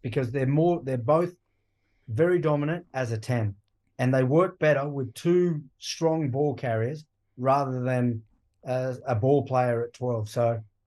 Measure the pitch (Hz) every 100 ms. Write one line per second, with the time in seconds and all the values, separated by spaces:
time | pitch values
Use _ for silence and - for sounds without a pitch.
0 | 120 139 120 135 131 147 175 165 131 123
1 | 113 160 175 - _ _ _ _ _ _
2 | - 110 175 175 151 147 147 175 - 131
3 | 117 110 120 120 107 98 _ _ _ -
4 | 127 131 127 156 185 - 151 135 147 139
5 | 123 - 170 180 175 151 - _ - -
6 | 165 160 139 131 151 127 123 110 117 156
7 | - _ _ - 131 143 135 127 127 127
8 | 123 110 - _ _ _ 131 127 131 127
9 | 131 113 131 143 135 127 123 117 120 -
10 | 123 117 104 120 117 113 110 _